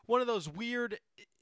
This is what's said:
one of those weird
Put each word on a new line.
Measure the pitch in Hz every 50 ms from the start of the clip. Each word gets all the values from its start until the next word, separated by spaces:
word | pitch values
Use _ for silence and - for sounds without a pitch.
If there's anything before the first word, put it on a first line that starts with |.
| -
one | - 233 247 254
of |
those | 240 233 208 156 156
weird | 147 175 226 233 240 240 240 233 202 - - _ _ - - - _ _